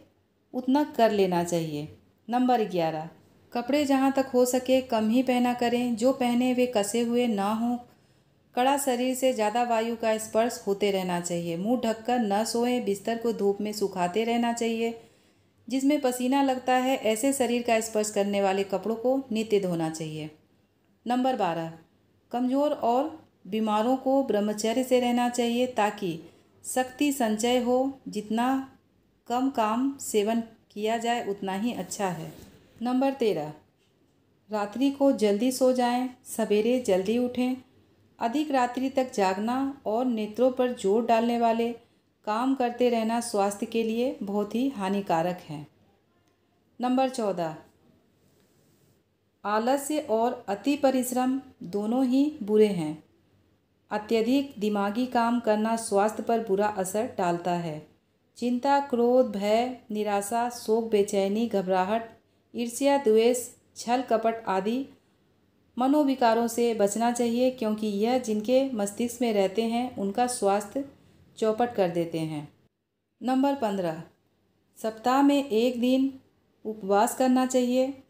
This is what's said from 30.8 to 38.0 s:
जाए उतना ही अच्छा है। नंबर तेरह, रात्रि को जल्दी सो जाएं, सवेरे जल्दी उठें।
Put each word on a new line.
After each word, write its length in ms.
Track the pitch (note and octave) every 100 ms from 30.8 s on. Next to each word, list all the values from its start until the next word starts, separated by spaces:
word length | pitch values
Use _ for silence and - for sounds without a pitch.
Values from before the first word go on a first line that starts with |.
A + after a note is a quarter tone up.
| G#3+ A#3
जाए 280 | A3+ A#3+ G3
उतना 260 | G3+ F#3+ F#3+
ही 180 | A#3+ G3
अच्छा 340 | F3+ - G3
है। 240 | E3 D#3+ D3+ - - _ -
नंबर 300 | A#3 B3+ C4+ C4+
तेरह, 380 | A3+ E3+ D3+ D3+ _ _ _ _ _ _ _ _ _
रात्रि 400 | G#3 G#3 A#3 C#4
को 220 | C#4 C#4 A3
जल्दी 380 | G#3 G3+ B3
सो 200 | B3+ B3+
जाएं, 360 | B3 A#3+ B3 C4 - -
सवेरे 520 | - G#3+ G#3 G#3+ B3+
जल्दी 380 | A#3+ F#3 F#3+ A#3+
उठें। 380 | B3 B3 B3 B3+ - _ _ _